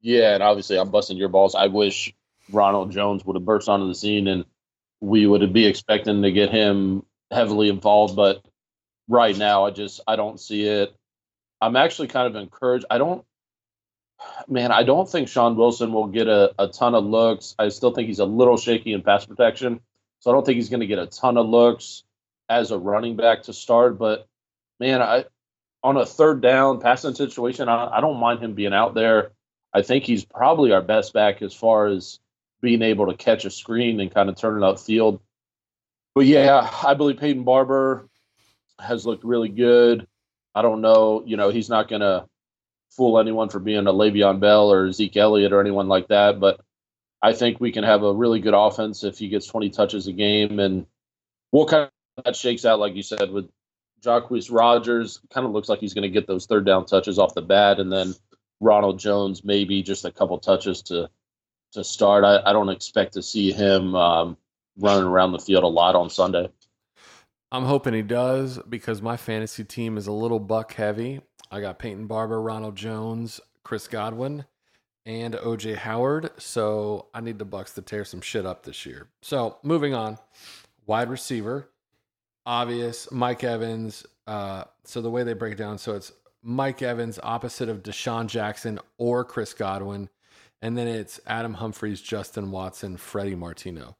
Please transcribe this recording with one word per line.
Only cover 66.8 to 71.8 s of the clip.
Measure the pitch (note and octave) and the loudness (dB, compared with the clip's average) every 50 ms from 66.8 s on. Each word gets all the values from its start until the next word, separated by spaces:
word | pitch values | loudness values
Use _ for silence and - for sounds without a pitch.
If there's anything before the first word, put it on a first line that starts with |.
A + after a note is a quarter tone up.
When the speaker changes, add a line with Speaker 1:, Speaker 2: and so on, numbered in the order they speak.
| _ _ _ _ _ - - _ _ _ _ _ _ _ - | _ _ _ _ _ -20 -20 _ _ _ _ _ _ _ -10
Speaker 2:
I'm | B2+ C3 | -6 -4
hoping | C3 C#3+ C#3 - C3+ A2+ | -2 -2 -2 -2 -2 -4
he | A2 G#2+ | -4 -4
does, | G2+ A#2+ A#2+ B2 B2+ C3 C3+ C3+ C3 B2+ B2 - - | -4 -4 -2 -2 -2 -2 -4 -4 -8 -10 -14 -14 -14
because | B2 A2+ - - A2+ G2+ | -14 -12 -8 -10 -10 -8
my | G#2 A2+ A2 | -8 -10 -10
fantasy | F#2+ - - A2 G#2+ A2 G#2+ - - G#2+ | -10 -8 -8 -8 -8 -8 -10 -10 -14 -16
team | - - - A#2 A2+ A2 | -14 -10 -10 -8 -8 -8
is | G#2+ G2+ G2+ | -8 -8 -8
a | G#2 | -8
little | G#2+ A2+ A#2 A#2 A2+ | -6 -4 -4 -4 -4
buck | G#2 G2 A2 A2 G#2+ - - | -4 -4 -4 -4 -4 -8 -10
heavy. | - A2 G#2 G#2 G#2+ A#2 B2 C#3 C3+ _ _ _ _ _ _ | -6 -6 -6 -4 -6 -8 -10 -10 -14 _ _ _ _ _ _
I | - G2+ G#2 | -14 -12 -12
got | G2 F2+ | -12 -12
Peyton | _ | _